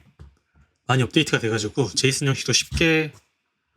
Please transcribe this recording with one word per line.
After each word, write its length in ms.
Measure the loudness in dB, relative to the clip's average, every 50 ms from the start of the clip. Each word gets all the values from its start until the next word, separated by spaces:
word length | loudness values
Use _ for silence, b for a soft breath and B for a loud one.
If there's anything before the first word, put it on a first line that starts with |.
| -16 _ _ -20 -20 -20 _ _ _ _ _ _ _ _ _ _ _ -2
많이 160 | 0 0 0
업데이트가 340 | 2 2 0 2 2 0 0
돼가지고 500 | 0 0 -2 -2 -4 -2 -2 -2 -2 -2
제이슨 360 | 0 0 0 0 0 0 0
형식도 260 | -2 -2 -2 0 0
쉽게 600 | 0 0 0 0 -2 0 2 2 2 2 0 -4 -8 -16 _ _ _ _ _ _ _ _ _ _ _